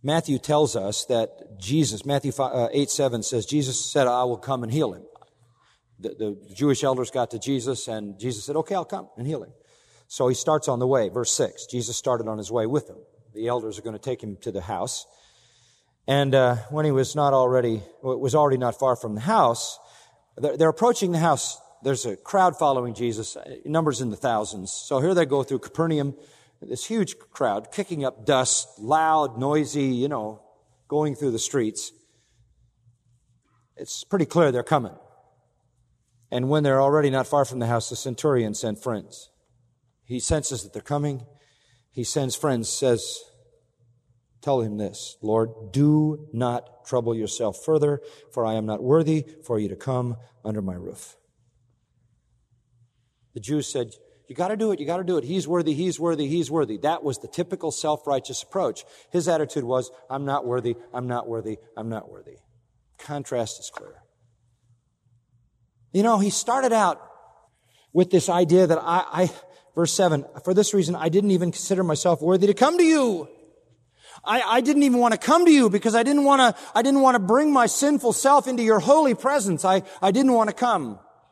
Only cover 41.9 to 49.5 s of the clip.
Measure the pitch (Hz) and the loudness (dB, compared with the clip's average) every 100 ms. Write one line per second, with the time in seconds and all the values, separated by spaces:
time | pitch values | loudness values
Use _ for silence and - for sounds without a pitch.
41.9 | - 117 151 135 - 151 127 110 - 131 | -10 -4 -2 -4 -2 -2 -2 -4 -2 0
42.9 | 117 - - - _ _ _ _ _ _ | 0 -2 -14 -18 _ _ _ _ _ _
43.9 | _ _ _ _ _ - 135 113 104 104 | _ _ _ _ _ -2 0 0 -4 -6
44.9 | - - - 107 113 113 117 104 135 147 | -8 -16 -10 0 0 0 -4 -8 2 4
45.9 | 151 151 151 - 117 123 120 - _ - | 4 2 -4 -10 -4 -2 -2 -8 _ -4
46.9 | 127 117 113 107 - 113 101 - 156 147 | -2 -2 -2 -4 -4 -4 -4 -2 0 2
47.9 | 143 - - - - 113 110 110 107 123 | -2 -8 -20 -12 -4 -2 -2 -4 -4 2
48.9 | 156 156 156 143 - - | 2 4 -2 -4 -14 -4